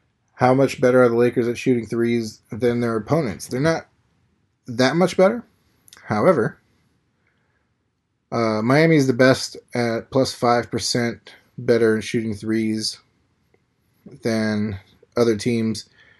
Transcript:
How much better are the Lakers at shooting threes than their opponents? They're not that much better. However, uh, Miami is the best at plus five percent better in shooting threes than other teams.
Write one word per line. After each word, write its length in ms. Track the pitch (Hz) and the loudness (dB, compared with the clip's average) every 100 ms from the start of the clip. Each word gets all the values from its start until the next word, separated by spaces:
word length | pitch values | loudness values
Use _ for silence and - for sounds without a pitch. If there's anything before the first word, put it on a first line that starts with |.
| _ _ _ | _ _ _
How 200 | - 123 | 0 2
much 260 | 131 135 - | 4 2 2
better 220 | 127 127 | 2 4
are 60 | 123 | 4
the 80 | 117 | 4
Lakers 300 | 123 120 117 | 2 0 -2
at 100 | 117 | -2
shooting 300 | - 123 110 | 0 0 -2
threes 540 | 117 117 117 110 - _ | -2 0 0 -4 -10 _
than 300 | 110 120 120 | -4 -2 0
their 160 | 120 113 | -2 -4
opponents? 500 | 107 151 131 78 - | -2 -2 -2 -6 -8
They're 140 | 123 | -4
not 260 | 156 165 - _ _ _ _ _ _ _ - | -2 -2 -6 _ _ _ _ _ _ _ -8
that 300 | 120 127 160 | 0 0 2
much 200 | 180 - | 0 2
better. 280 | 185 233 - _ _ _ _ - | 2 0 -10 _ _ _ _ -16
However, 540 | - 147 147 160 113 - _ _ _ _ _ _ _ _ _ _ _ _ _ _ _ _ - | -6 0 2 2 0 -6 _ _ _ _ _ _ _ _ _ _ _ _ _ _ _ _ -8
uh, 280 | 120 113 107 | -4 -2 0
Miami 360 | 113 143 165 160 | 2 4 4 4
is 100 | 131 | 2
the 60 | |
best 440 | 120 131 127 - - - | 4 4 4 -2 -14 -10
at 380 | 120 120 113 101 | -4 -4 -4 -4
plus 240 | 135 127 | -2 -2
five 340 | - 123 120 113 | 0 0 0 -2
percent 640 | 120 - 127 117 107 - - _ - | -6 -4 -2 -4 -6 -16 -20 _ -6
better 380 | 123 117 113 | 0 2 2
in 60 | 110 | 0
shooting 340 | 104 120 113 | -2 -4 -4
threes 640 | 101 110 110 110 107 107 - _ _ _ _ _ _ _ _ _ _ - - | -6 -4 -2 -2 -4 -6 -10 _ _ _ _ _ _ _ _ _ _ -20 -10
than 560 | 120 113 110 104 107 98 - _ _ - | -4 -2 -2 -2 -4 -8 -14 _ _ -2
other 200 | 117 104 | 0 0
teams. 520 | 123 117 110 107 - _ _ | -2 -2 -2 -6 -10 _ _